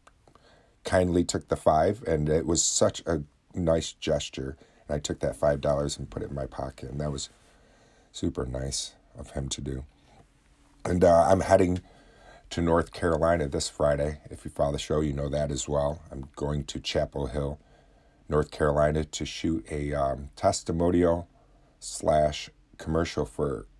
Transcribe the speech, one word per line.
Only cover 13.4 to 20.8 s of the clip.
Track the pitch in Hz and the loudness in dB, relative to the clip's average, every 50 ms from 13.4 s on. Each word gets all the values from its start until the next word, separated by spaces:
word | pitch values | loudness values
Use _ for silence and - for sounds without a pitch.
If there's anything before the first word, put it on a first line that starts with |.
| 76 69 | 0 -2
this | - - - - | -2 -4 -4 -6
Friday. | - - 76 73 73 71 73 76 76 73 - - | -4 0 0 2 2 2 0 -4 -4 -8 -12 -16
If | - 69 - | -18 -14 -14
you | 73 | -12
follow | - - 73 71 | -2 -2 0 0
the | 73 73 | 0 -4
show, | - - 78 76 | -4 -2 0 0
you | 78 76 | 0 0
know | 69 69 71 69 | -2 -4 -4 -4
that | 69 73 73 71 | -2 -2 -2 -2
as | 71 67 - 73 | -4 -6 -4 -2
well. | 73 73 71 73 76 82 - - | -2 0 0 -2 -4 -6 -12 -14
I'm | - 69 67 - - - | -14 -14 -14 -14 -10 -6
going | 73 73 73 73 73 | -4 -4 -2 -4 -4
to | - - 76 | -6 -10 -10
Chapel | - - - 78 73 71 - 71 71 65 | -8 -4 -2 -2 -2 -2 -4 -6 -6 -4
Hill, | - 73 71 69 73 - _ _ _ _ _ _ _ _ _ _ _ _ _ - | -4 -4 -4 -4 -6 -8 _ _ _ _ _ _ _ _ _ _ _ _ _ -2
North | 80 76 73 - | 0 0 0 0
Carolina, | - - 78 73 71 73 73 76 76 78 78 | -2 0 0 2 4 4 4 4 2 0 -2
to | - - - 76 | -4 -6 -8 -8
shoot | 73 - - - 85 82 67 - - | -8 -8 -4 -2 -2 -2 -2 -4 -6
a, | 78 73 73 73 71 | -8 -6 -4 -4 -2
um, | 71 69 67 67 65 69 71 - - | -2 -2 -2 -2 -4 -8 -14 -10 0
testimonial | - 95 - - - - 87 82 | 2 2 2 2 -2 -4 0 2